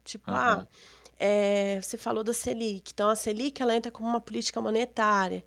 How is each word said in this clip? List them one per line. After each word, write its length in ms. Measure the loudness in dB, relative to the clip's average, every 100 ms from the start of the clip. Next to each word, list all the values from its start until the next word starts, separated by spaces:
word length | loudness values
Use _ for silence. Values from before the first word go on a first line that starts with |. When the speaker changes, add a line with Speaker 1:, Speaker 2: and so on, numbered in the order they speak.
Speaker 1:
Tipo, 220 | -18 -14 -4
Speaker 2:
Aham. 360 | 2 4 2
Speaker 1:
ah, 40 | 0 -16 -20 -20 -20 -2
é, 640 | 2 4 4 2 0 -2
você 160 | -6 -8
falou 280 | -4 -2
da 80 | -2
Selic. 560 | -2 -4 -4 -4 -4 -8
Então, 160 | 0 2
a 60 | 2
Selic, 460 | 0 -2 -4 -2
ela 140 | 2 2
entra 160 | 0
como 160 | -6 -2
uma 120 | -2
política 400 | -4 -6 -4 -2
monetária. 840 | 0 0 0 0 4 4 2 -2